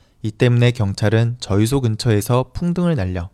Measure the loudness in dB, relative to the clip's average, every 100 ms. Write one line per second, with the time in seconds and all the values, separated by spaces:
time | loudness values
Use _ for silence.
0 | _ _ -10 0 2 4 2 0 -2 -2
1 | 0 2 0 -4 -2 0 2 0 -2 -2
2 | 0 0 2 0 -2 -4 -4 0 0 0
3 | -2 -4 -8